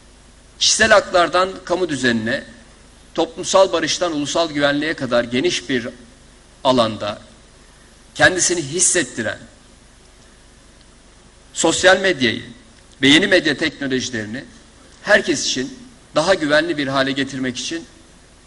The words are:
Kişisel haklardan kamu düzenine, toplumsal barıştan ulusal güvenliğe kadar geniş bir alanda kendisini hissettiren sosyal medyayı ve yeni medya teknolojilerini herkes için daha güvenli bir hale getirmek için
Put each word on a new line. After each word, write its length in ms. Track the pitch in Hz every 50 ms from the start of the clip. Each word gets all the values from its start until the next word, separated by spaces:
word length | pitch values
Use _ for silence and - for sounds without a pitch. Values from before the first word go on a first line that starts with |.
| - - - - - - - - - - - -
Kişisel 320 | - - - - 220 226
haklardan 600 | 220 202 - - 196 180 170 156 147 180 190 190 190 - -
kamu 240 | - 175 175 185 160
düzenine, 560 | 151 127 127 123 117 113 107 113 131 - - - - - - - - - - - - - - - -
toplumsal 580 | - 165 160 - 180 175 - - 190 190 190 -
barıştan 400 | - - - - - 175 175 160
ulusal 380 | 143 147 139 - 170 170 165
güvenliğe 440 | 147 147 147 143 143 143 147 156 160
kadar 300 | - 139 117 123 120 120
geniş 440 | 117 123 123 143 - - - - -
bir 200 | 135 123 113 127 - - - - - - - - - - - - - - -
alanda 540 | 135 131 127 117 113 107 101 107 104 104 - - - - - - - - - - - - - - - - - - - -
kendisini 480 | - 151 156 180 180 - - 180 175 156
hissettiren 760 | 135 147 185 175 - - 180 156 - - - 110 104 95 - - - - - - - - - - - _ - - - - - - - - - - - - - - - - - - - - - - - - - - - _ - - - -
sosyal 480 | - - 165 160 - - 185 190 202
medyayı 420 | 190 190 175 139 127 113 107 - - - - - - - - - - - - - 135
ve 60 | 135
yeni 180 | 143 160 190
medya 300 | 208 190 175 147 156 143
teknolojilerini 880 | - 165 156 139 - 143 135 131 131 110 120 120 113 104 104 110 135 143 - - - - - - - - - - - -
herkes 440 | - 208 214 196 - 294 - -
için 320 | - - 135 127 - - - - - - - - - -
daha 200 | 151 156 175 196
güvenli 440 | 185 156 143 147 151 156 175 165 143
bir 80 | 143
hale 260 | 131 135 135 135 135 135
getirmek 440 | 139 135 135 - 135 131 127 120
için 280 | - - - 165 165 160 - - - - - - - - - - - -